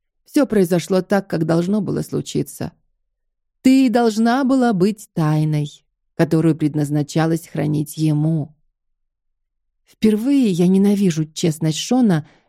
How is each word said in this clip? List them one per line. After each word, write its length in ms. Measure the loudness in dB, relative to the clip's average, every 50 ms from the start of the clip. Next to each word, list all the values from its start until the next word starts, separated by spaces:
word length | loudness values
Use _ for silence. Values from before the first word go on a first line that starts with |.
| _ _ _ _ _
Все 200 | _ 0 0 0
произошло 560 | 2 2 0 2 2 0 -2 -2 0 -2 -2
так, 280 | 0 0 -2 -2 -2 -4
как 160 | -4 -4 -2
должно 360 | 0 0 0 0 -2 -2 -2
было 200 | -2 -4 -6 -6
случиться. 720 | -6 -6 -6 -8 -8 -6 -6 -6 -6 -6 -10 -12 -12 -12 _ _ _ _ _ _ _ _ _ _ _ _ _ _ _ _ _ _
Ты 280 | 2 4 4 4 4 2
должна 540 | 2 2 2 2 0 0 0 0 2 0 0
была 280 | 0 2 2 2 0 2
быть 360 | 2 0 0 -2 -4 -12 _ -4
тайной, 720 | -2 0 0 0 0 0 0 -2 -2 -4 -6 -10 -18 _ _ _ _ _ _ _
которую 420 | -2 -2 0 0 2 2 2 0
предназначалось 920 | 0 -2 -4 -2 -2 -4 -2 -2 -4 -4 -2 -2 -2 0 0 -2 -4 -6
хранить 500 | -10 -8 -6 -4 -4 -2 -4 -4 -6 -6
ему". 580 | -2 -2 0 0 0 0 -2 -2 -4 -6 -8 _ _ _ _ _ _ _ _ _ _ _ _ _ _ _ _ _ _ _ _ _ _ _ _ _ _ _
Впервые 640 | _ _ -2 0 0 0 2 0 0 2 2 2 2
я 180 | 2 2 2
ненавижу 580 | 2 4 4 4 2 2 2 2 0 0 -2 -4
честность 520 | -6 -6 -4 -2 -2 -2 -2 -2 -4 -2
Шона, 500 | -4 -4 -2 0 2 2 2 2 0 -2 _ _ _ _